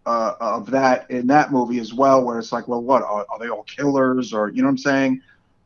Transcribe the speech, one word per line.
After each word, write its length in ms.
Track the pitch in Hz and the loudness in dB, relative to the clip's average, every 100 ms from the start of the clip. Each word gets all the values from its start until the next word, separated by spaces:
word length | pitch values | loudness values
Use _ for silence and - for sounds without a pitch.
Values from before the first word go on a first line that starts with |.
| - | -4
uh, 280 | 117 110 - | -2 -2 -4
of 300 | 117 110 104 | -4 -4 -2
that 400 | 131 131 127 - | 0 2 2 0
in 160 | 127 123 | -4 2
that 220 | 147 143 | 4 4
movie 260 | 131 117 120 | 0 0 -2
as 160 | 110 | -4
well, 280 | 117 135 135 | 2 4 6
where 160 | 123 117 | 4 -4
it's 140 | 110 | -6
like, 160 | 117 117 | -8 -4
well, 140 | 120 | -6
what, 200 | 120 127 | 2 0
are, 220 | - 104 101 | 2 -4 -6
are 100 | 110 | -8
they 100 | 117 | -8
all 140 | 104 | -8
killers? 720 | - - 143 139 131 127 113 | -10 -4 -2 2 2 0 -2
Or, 160 | 107 104 | -2 -2
you 100 | 127 | 0
know 40 | 135 | 0
what 40 | |
I'm 60 | 131 | 0
saying? 420 | 143 135 135 131 - _ _ _ | 0 2 2 -2 -6 _ _ _